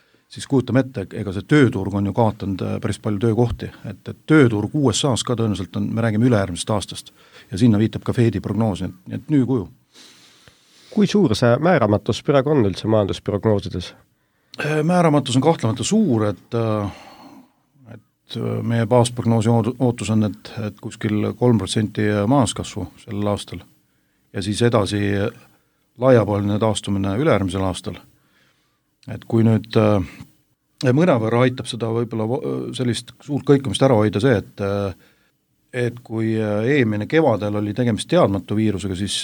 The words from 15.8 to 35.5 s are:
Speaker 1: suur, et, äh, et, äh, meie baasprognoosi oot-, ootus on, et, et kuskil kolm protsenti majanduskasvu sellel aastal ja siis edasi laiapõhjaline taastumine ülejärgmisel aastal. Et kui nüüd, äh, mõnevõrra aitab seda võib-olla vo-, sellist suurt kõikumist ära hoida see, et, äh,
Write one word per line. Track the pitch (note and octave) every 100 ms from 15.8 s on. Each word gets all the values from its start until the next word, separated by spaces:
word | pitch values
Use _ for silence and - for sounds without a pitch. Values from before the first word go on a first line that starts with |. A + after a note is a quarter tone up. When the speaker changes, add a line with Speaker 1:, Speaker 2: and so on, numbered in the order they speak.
Speaker 1:
suur, | A2 G#3+ G3+ A2+ G#2+
et, | F#2+ _ A#2
äh, | A2+ G#2+ G2+ - - - - - _ _ _ _ A#2
et, | A2 _ _ _ A#2
äh, | A#2 A2+ A2
meie | A#2 A2
baasprognoosi | B2 A#2+ - A#2 A#2 G#2+
oot-, | A#2 A2+ B2+
ootus | B2+ A#2+ G#2
on, | A2 G#2+
et, | - - - G#2+
et | G2+
kuskil | A2 - A2 G#2 G#2 G2+
kolm | B2 A2+
protsenti | F#2 A2 G#2 - G#2+ G#2 G2+
majanduskasvu | C#3 A2 - - G#2 F2+ -
sellel | - G2+ G#2 G2+
aastal | - F2 - _ _ _ _ _ _
ja | G2
siis | G2 G2+ A#2+
edasi | A2+ G2 G#2 G2+ G2+ G2+ - - _ _ _ _ -
laiapõhjaline | B2+ B2 G2+ G#2 G2+ G#2
taastumine | A2 G2+ - G2 G2 G2+
ülejärgmisel | D#3 G#2 F#2+ F#2+
aastal. | F#2+ F2+ - F2+ - _ _ _ _ _ _ _ _ _ -
Et | - -
kui | A2+ A2+
nüüd, | A2 - A#2
äh, | G#2+ G#2 F2 - - _ _ _ _ _ B2+
mõnevõrra | C3 F3 B2+ A2 A#2
aitab | B2+ B2+ -
seda | A2+ A2+
võib-olla | A#2 A#2 A2+ A2
vo-, | C3+ C#3 C3 B2
sellist | B2+ B2 G#2+ - -
suurt | - C#3 -
kõikumist | C#3+ C#3 G2 C3+
ära |
hoida | A2+ G#2+ G2+
see, | C3+ G#2
et, | - -
äh, | G2+ G2+ G2 - _ _ _ _ _